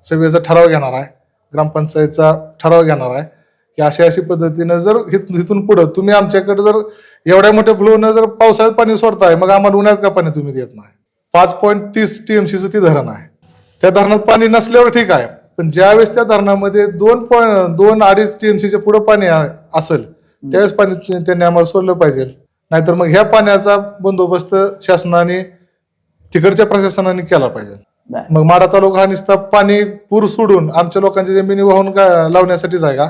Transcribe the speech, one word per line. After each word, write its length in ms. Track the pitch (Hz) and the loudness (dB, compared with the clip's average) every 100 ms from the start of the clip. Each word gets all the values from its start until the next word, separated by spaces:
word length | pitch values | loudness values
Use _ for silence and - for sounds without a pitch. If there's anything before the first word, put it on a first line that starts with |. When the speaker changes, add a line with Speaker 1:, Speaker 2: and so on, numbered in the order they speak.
| - | -6
Speaker 1:
सभेचा 280 | 160 160 170 | -2 0 0
ठराव 280 | 165 165 170 | 2 4 4
घेणार 260 | 156 139 | 2 -4
आहे, 120 | 131 139 _ _ _ _ | -8 -10 _ _ _ _
ग्रामपंचायतचा 960 | 147 151 156 151 156 151 156 156 156 - _ | -6 -4 -4 -4 -2 -2 0 0 0 -6 _
ठराव 180 | 160 170 | 2 2
घेणार 280 | 160 143 127 | 2 -2 -4
आहे 120 | 127 156 _ _ _ _ - | -8 -10 _ _ _ _ -4
की 60 | |
अशा 220 | 147 147 | -4 2
अशी 160 | 170 160 | 0 0
पद्धतीनं 580 | 170 175 165 156 170 175 | -4 -4 -4 -4 -4 -2
जर 180 | 180 220 | 0 -2
हित-, 440 | 214 190 196 180 | -2 -6 -4 -8
इथून 260 | 170 202 202 | -4 -4 0
पुढं 180 | 196 | 2
तुम्ही 300 | 160 160 196 | 2 0 0
आमच्याकडे 480 | 208 196 196 190 196 | 0 2 -2 -2 -2
जर 200 | 208 214 208 - _ _ 160 | 0 0 -4 -16 _ _ 2
एवढ्या 260 | 185 202 | 4 4
मोठ्या 220 | 214 214 | 4 2
फ्लोनं 380 | 202 202 220 220 | 2 2 2 2
जर 120 | 220 | 0
पावसाळ्यात 500 | 220 226 226 220 226 | -2 2 2 4 0
पाणी 220 | 220 226 220 | 2 0 0
सोडताय, 380 | 226 196 185 | 0 2 2
मग 160 | 165 185 | 2 2
आम्हाला 260 | 196 202 202 | 2 2 2
उन्हाळ्यात 260 | 202 208 | 2 2
का 60 | 196 | 0
पाणी 220 | 196 165 | -2 -4
तुम्ही 220 | 151 143 | -6 -8
देत 140 | 131 123 | -10 -12
नाही? 180 | 107 104 _ _ _ _ | -16 -20 _ _ _ _
पाच 220 | 175 - | 0 0
पॉइंट 280 | - 208 208 202 | 0 -2 -2 -4
तीस 340 | 226 214 - - | -4 -4 -6 -4
टीएमसीचं 400 | 214 185 185 190 | -2 -2 -6 -4
ते 120 | 208 | 0
धरण 280 | 180 147 120 | 2 0 -4
आहे, 220 | 107 - _ _ _ _ _ | -12 -20 _ _ _ _ _
त्या 100 | 185 | 0
धरणात 280 | 185 202 214 | 2 2 0
पाणी 280 | 214 220 226 | 2 2 2
नसल्यावर 420 | 226 226 240 240 | 0 2 2 4
ठीक 240 | 240 208 | 2 0
आहे, 140 | 156 117 - _ - | -2 -2 -12 _ -8
पण 120 | 165 | -6
ज्यावेळेस 440 | 147 190 214 226 | 2 4 4 2
त्या 100 | 226 | 0
धरणामध्ये 640 | 226 214 202 196 196 202 208 | 0 0 0 -2 -2 -2 -2
दोन 380 | 170 208 240 | 0 0 0
पॉइंट, 520 | 233 240 226 202 175 165 | 0 0 2 0 -2 2
दोन 260 | 202 214 | 2 4
अडीच 340 | 202 196 214 - | 2 2 0 -4
टीएमसीच्या 400 | 214 202 202 208 | -2 -2 -2 -4
पुढं 200 | 208 214 | 0 0
पाणी 260 | 214 214 190 | 2 0 2
आ-, 180 | 160 147 - _ | 0 -2 -10 _
असेल, 260 | 160 160 156 | -8 -4 -6
Speaker 2:
हम्म. 500 | 110 _ _ _ 139 | -6 _ _ _ -6
Speaker 1:
त्यावेळेस 220 | 180 202 | -2 -2
पाणी 220 | 202 196 | 0 -2
ते-, 260 | 180 - 180 | -2 -8 -6
त्यांनी 240 | 170 175 | -4 -2
आम्हाला 220 | 175 175 170 | 0 0 0
सोडलं 260 | 190 185 | -2 -2
पाहिजे. 340 | 180 160 131 127 - _ _ _ | 0 0 0 -8 -12 _ _ _
नाहीतर 240 | 160 165 | -2 -2
मग 120 | 175 170 | -2 2
ह्या 160 | 175 | 2
पाण्याचा 540 | 214 220 208 196 202 202 202 - | 4 2 2 0 0 -2 -4 -6
बंदोबस्त 560 | 190 190 180 180 175 190 196 196 | -6 -2 -2 -2 -4 -2 -2 -6
शासनाने, 760 | - 180 175 175 175 180 185 _ _ _ _ _ _ _ _ | -2 -2 0 -2 0 -4 -8 _ _ _ _ _ _ _ _
तिकडच्या 320 | 170 175 190 208 | 0 0 2 0
प्रशासनाने 560 | 202 196 - 185 185 | 0 -2 -2 -4 -4
केला 240 | 165 170 127 | -2 0 0
पाहिजे. 280 | 113 104 101 _ _ _ | -6 -16 -20 _ _ _
Speaker 2:
बरं. 120 | 120 - | -14 -2
Speaker 1:
मग 120 | 156 | 0
माढा 240 | 156 175 180 | 4 4 4
तालुका 340 | 190 190 190 | 2 2 2
हा 60 | 190 | 0
नुसता 280 | 190 - | -2 -2
पाणी 500 | 196 196 208 202 202 | -2 2 0 2 0
पूर 420 | 208 - _ 208 214 | -2 -8 _ -2 -2
सोडून 440 | - 214 190 156 | -2 2 2 2
आमच्या 280 | 160 175 196 | -2 -2 -2
लोकांच्या 320 | 196 196 185 | -2 -2 -2
जमिनी 280 | 190 196 196 | -2 -2 0
वाहून 280 | 196 190 196 | 2 2 0
का-, 380 | 196 196 175 160 | 2 2 2 2
लावण्यासाठीच 560 | 175 185 175 175 175 | 2 2 -2 -4 -4
आहे 120 | 156 | -2
का? 120 | 135 | -2